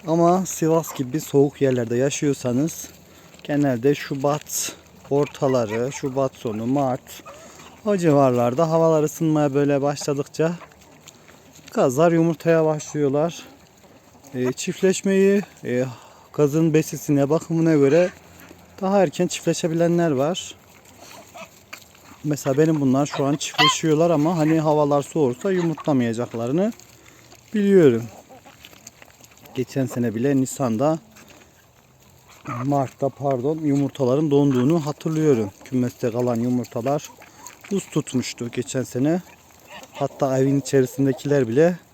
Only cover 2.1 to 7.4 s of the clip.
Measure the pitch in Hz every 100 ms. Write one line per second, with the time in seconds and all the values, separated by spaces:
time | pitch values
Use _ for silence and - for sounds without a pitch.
2.1 | - 147 139 123 120 156 - - - -
3.1 | - - - - 147 143 120 135 143 -
4.1 | 143 143 147 - - - - - - -
5.1 | 139 143 - 139 127 110 110 127 - 143
6.1 | 131 135 - 120 107 117 139 135 127 -
7.1 | - - -